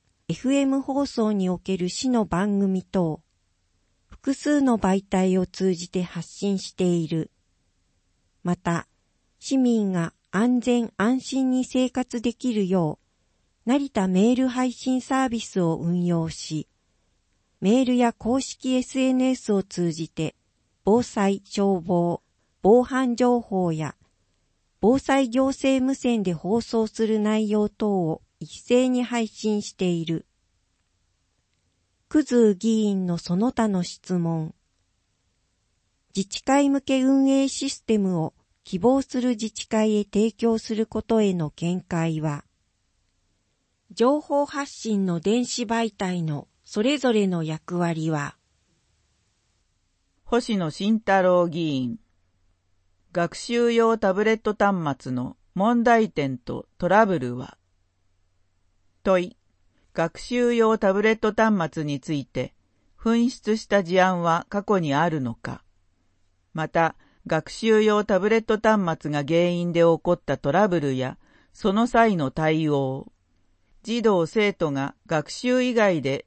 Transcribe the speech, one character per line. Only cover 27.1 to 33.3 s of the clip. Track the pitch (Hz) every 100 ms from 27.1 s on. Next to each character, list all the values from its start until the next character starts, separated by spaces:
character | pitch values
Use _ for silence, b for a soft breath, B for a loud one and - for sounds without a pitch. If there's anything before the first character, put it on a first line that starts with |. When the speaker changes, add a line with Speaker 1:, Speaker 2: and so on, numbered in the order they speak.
| 220
Speaker 1:
内 | 208 214 214
容 | 214 208
等 | - 214
を | 190 160 160 _ _
一 | 151 -
斉 | - 247 254
に | 247
配 | 233 240 220
信 | - 214 214
し | 208
て | -
い | 180 170
る。 | 160 160 - _ _ _ _ _ _ _ _ _ _ _ _ _ _ _ _ _ _
ク | 311
ズ | 285 240
ー | 220 185
議 | 226 220
員 | 208 196 180
の | 170
そ | -